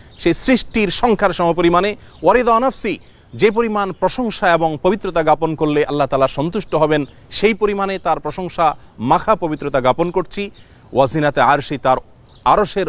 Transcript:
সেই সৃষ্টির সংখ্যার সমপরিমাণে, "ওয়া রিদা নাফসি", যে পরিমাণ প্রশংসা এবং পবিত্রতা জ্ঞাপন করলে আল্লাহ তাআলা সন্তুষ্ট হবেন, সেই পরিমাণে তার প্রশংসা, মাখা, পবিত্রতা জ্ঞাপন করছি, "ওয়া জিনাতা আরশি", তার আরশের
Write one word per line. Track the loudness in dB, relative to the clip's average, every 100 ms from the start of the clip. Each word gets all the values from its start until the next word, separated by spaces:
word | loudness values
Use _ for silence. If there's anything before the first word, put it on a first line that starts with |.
| -20 -4
সেই | -2
সৃষ্টির | 0 2 0 0 -2 0
সংখ্যার | 0 0 2 0
সমপরিমাণে, | 2 0 2 2 4 2 -4 -14 -2
"ওয়া | 2
রিদা | 4 4 2
নাফসি", | 0 -2 -6 -8 -10 -20 _
যে | 0 2
পরিমাণ | 2 -2 -2 -4
প্রশংসা | -2 -4 -2 -6 -2 2
এবং | 2 0 0
পবিত্রতা | 0 0 -2 0
জ্ঞাপন | 2 2 0 -2
করলে | 0 0 0
আল্লাহ | -2 -2
তাআলা | 0 0
সন্তুষ্ট | 0 -4 -6 -4 0
হবেন, | 2 0 -2 -10 -12
সেই | 0 0
পরিমাণে | 2 -2 -2 -4 -4
তার | -2 -2
প্রশংসা, | -4 -8 -8 0 0 0 -10 -8
মাখা, | 0 0 2 0
পবিত্রতা | -2 -4 -2 0
জ্ঞাপন | 2 2 0
করছি, | -2 -6 -8 -10 -12 -20 -20 -4
"ওয়া | 0 0
জিনাতা | 2 0 2 2
আরশি", | 2 -2 -4
তার | 0 0 -4 -20 -20 -6 0
আরশের | 2 0 -4